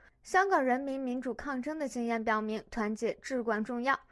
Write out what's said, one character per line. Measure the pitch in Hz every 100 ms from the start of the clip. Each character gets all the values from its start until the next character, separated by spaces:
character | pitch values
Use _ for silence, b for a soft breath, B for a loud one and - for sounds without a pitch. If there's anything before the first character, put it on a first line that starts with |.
| b b
香 | - 370 392
港 | 359
人 | 262 254
民 | 277 269
民 | 262 247
主 | 254
抗 | 226 294 254
争 | 247 311
的 | 277
经 | 247
验 | 233 226
表 | 220 214
明， | 214 214 -
团 | - 208
结 | 214 226 -
至 | - 262
关 | 233 214
重 | 220 240
要。 | 254 277 -